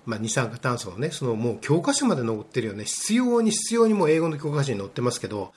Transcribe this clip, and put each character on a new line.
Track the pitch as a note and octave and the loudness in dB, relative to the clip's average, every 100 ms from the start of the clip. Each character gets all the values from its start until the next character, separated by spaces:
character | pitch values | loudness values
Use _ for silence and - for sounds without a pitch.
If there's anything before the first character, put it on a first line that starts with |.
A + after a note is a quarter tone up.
| - | -6
ま | G#2+ | -4
あ、 | |
二 | A2+ | -2
酸 | C#3 A#2+ | 0 0
化 | A#2 | -2
炭 | C3+ A#2+ | -2 -2
素 | G2 | -4
の | F2+ | -6
ね、 | D3 | -6
そ | D3+ | -4
の、 | C3 A2 | -2 -2
も | A#2+ | -2
う | G#2+ | -2
教 | - D#3 | 0 2
科 | A3 | 2
書 | C#4 | 0
ま | C4 E3 | 2 0
で | |
載 | A#2 A2 | 0 -4
っ | |
て | G#2+ - | -4 -4
る | A2 | -4
よ | |
ね。 | G2+ | -4
必 | G#2 - - | -6 -6 0
要 | A3 B3+ A#3+ | 2 4 4
に、 | A3+ | 2
必 | A3 - A#3 | 0 0 4
要 | A3+ | 4
に | |
も | G#3 D#3+ | 4 4
う | |
英 | D#3+ | 4
語 | E3 | 2
の | D3+ | -2
教 | D3+ | -2
科 | D3 | 0
書 | C#3 | 0
に | G#2+ | -2
載 | G2 | -4
っ | |
て | - | -2
ま | B2 | -2
す | - | -2
け | - | -4
ど、 | G#2+ F#2 | -6 -8